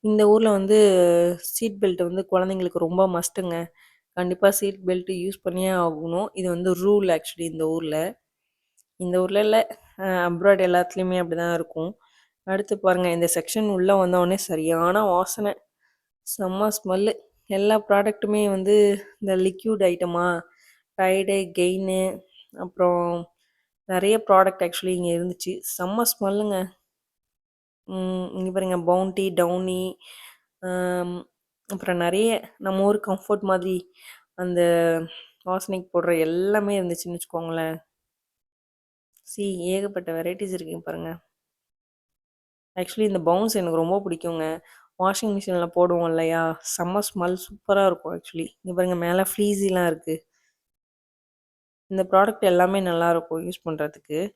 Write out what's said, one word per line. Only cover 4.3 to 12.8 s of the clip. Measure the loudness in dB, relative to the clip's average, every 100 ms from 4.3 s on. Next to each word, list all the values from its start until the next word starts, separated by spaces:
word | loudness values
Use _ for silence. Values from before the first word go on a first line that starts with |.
| 4 4
சீட் | 4 -4 -4
பெல்ட் | -4 -4 -4
யூஸ் | -6 -6 -6
பண்ணியே | -6 -2 0 2
ஆகணும். | 0 -2 -4 -4 -4
இது | -4 -4
வந்து | -2 0
ரூல் | 0 4 4 4
actually | 0 -2 -10 -8
இந்த | -4 -2
ஊர்ல. | -2 -4 -4 -4 -8 _ _ _ _ _ _ _ _
இந்த | -2 0
ஊர்ல | 2 2
இல்ல, | 2 2 0 -6 _ -8
அ, | -4 0
அப்ராட் | 0 2 4 4
எல்லாத்துலயுமே | 4 2 0 -2 -2 -2
அப்படிதான் | -2 -2 -2
இருக்கும். | -2 -4 -6 -8 -10 _ _ _ _ -6
அடுத்து | -4 -2
பாருங்க, | 0